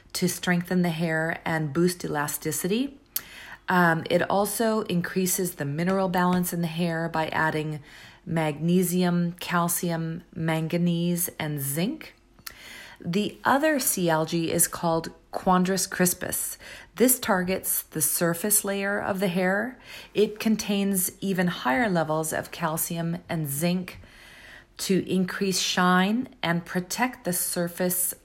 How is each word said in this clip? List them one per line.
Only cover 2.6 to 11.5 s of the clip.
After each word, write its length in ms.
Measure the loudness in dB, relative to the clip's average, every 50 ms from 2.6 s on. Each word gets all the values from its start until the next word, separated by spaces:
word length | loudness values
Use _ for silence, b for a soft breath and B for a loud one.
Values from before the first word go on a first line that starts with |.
| -2 0 0 0 0 -2 -6 -12 _ B B B B B B B B B B B B 2
Um, 340 | 4 6 6 6 4 2 2 2
it 200 | 2 2 2 2
also 520 | 2 2 2 0 0 0 0 2 2 0
increases 760 | 0 0 0 0 0 0 0 0 0 2 0 0 -2 -2 -4
the 100 | -4 -6
mineral 440 | -4 -2 -2 0 2 2 2 2 2
balance 420 | 2 4 4 4 4 2 2 0
in 100 | -2 -2
the 60 | -2 -2
hair 400 | -2 0 0 0 0 0 -2 -2
by 200 | 0 -2 -2 0
adding 520 | 0 0 0 2 2 0 -2 -4 -4 -8 B B B B B B B B B
magnesium, 1080 | -4 -2 0 0 0 0 0 2 2 4 4 4 2 2 2 2 2 2 2 0 0 -2 -6
calcium, 840 | -6 -2 0 0 2 0 0 -2 -2 -2 -2 -2 -4 -4 -6 -8 -12 -12 -8
manganese, 920 | -4 -2 -2 0 0 0 0 0 2 2 2 2 2 2 0 0 0 -2 -4 -4 -6
and 220 | -6 -4